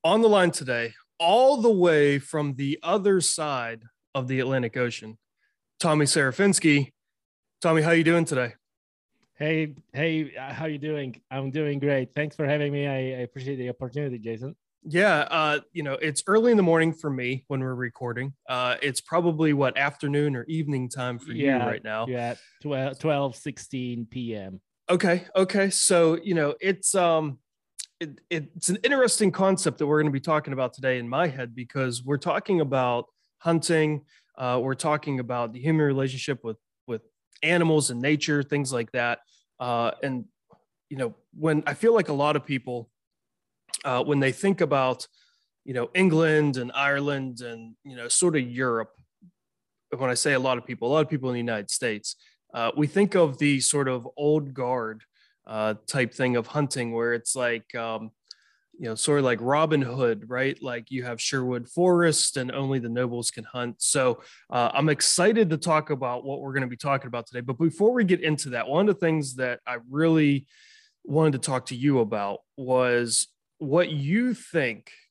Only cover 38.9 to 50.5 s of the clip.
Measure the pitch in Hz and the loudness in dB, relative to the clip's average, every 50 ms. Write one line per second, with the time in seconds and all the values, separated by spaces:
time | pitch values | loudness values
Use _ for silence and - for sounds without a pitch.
38.9 | - 123 120 120 117 - _ _ _ _ _ _ _ _ 127 123 120 117 117 113 | -4 -2 -2 -2 -4 -6 _ _ _ _ _ _ _ _ -4 -2 0 0 0 -2
39.9 | - - - 139 131 123 107 - _ _ _ _ - _ _ _ _ _ _ _ | -2 -4 -6 -6 -6 -6 -8 -12 _ _ _ _ -20 _ _ _ _ _ _ _
40.9 | 143 135 127 117 107 _ _ _ _ - 151 160 156 151 156 147 135 - - 233 | -6 -6 -6 -6 -6 _ _ _ _ -2 0 0 0 2 0 -2 -4 2 4 4
41.9 | 233 220 170 - 147 139 143 147 151 143 139 - 139 131 - 127 123 120 117 _ | 4 4 2 2 0 0 2 2 2 0 -2 -4 -6 -6 -4 -6 -10 -10 -10 _
42.9 | _ _ _ _ _ _ _ _ _ _ _ _ _ _ _ _ - - - 139 | _ _ _ _ _ _ _ _ _ _ _ _ _ _ _ _ -14 -8 -4 -2
43.9 | 127 123 - 143 147 139 135 135 127 - - 196 196 - 170 139 143 139 131 131 | -2 0 0 2 2 2 2 0 0 0 0 0 2 2 0 2 2 2 2 2
44.9 | 127 - - _ _ _ _ _ _ _ _ _ _ _ _ - 127 123 120 - | 0 -2 -8 _ _ _ _ _ _ _ _ _ _ _ _ -8 -6 -6 -6 -2
45.9 | - 185 190 185 156 160 165 156 156 151 151 147 131 127 120 123 - 139 139 143 | 2 4 4 4 6 4 4 4 4 4 4 2 0 -2 -6 -4 -2 0 0 2
46.9 | 143 139 143 143 143 135 135 131 123 117 123 117 117 113 113 113 113 _ _ 139 | 2 0 0 -2 -2 -2 -4 -6 -8 -10 -12 -12 -12 -14 -16 -20 -20 _ _ -18
47.9 | 131 123 117 120 - - 180 175 156 147 127 123 120 123 131 127 117 113 110 - | -14 -12 -6 -2 0 2 2 2 2 0 -2 -2 -4 -2 -2 0 0 -2 -4 -6
48.9 | _ _ _ _ _ _ - - _ _ _ _ _ _ _ _ _ _ _ _ | _ _ _ _ _ _ -20 -20 _ _ _ _ _ _ _ _ _ _ _ _
49.9 | - 123 135 127 123 - - 151 139 131 127 131 | -6 -4 -2 -2 0 0 0 2 2 2 2 0